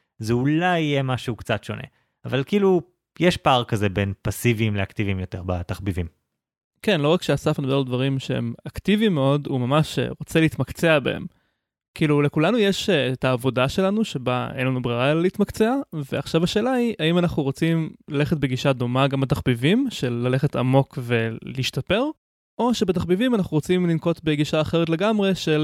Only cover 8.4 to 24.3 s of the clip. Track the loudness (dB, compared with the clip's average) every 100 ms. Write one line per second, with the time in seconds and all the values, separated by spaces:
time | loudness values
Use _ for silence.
8.4 | -4 -8 -12 -6 0 2 2 2 2 2
9.4 | 0 -2 0 2 0 -2 -4 -6 -2 2
10.4 | 2 0 -6 0 2 2 2 -4 -8 -16
11.4 | _ _ _ _ _ -2 2 2 2 2
12.4 | 2 2 2 0 0 0 0 -2 0 0
13.4 | 0 0 0 0 0 0 -2 -4 -2 -2
14.4 | -4 -2 -2 -2 -2 0 2 2 0 0
15.4 | -2 2 0 0 -4 -10 -6 -6 -2 0
16.4 | 2 2 0 0 -2 0 0 2 2 0
17.4 | -4 0 0 0 -2 -10 -6 -2 0 0
18.4 | -2 0 0 0 0 2 2 2 0 0
19.4 | 0 2 2 2 0 -2 -4 -2 0 0
20.4 | 0 0 4 4 2 -4 -2 0 0 -6
21.4 | -10 -6 -4 -4 -2 0 0 -6 _ _
22.4 | _ -4 -2 0 0 0 0 0 2 0
23.4 | 0 -2 0 0 2 0 0 -2 -2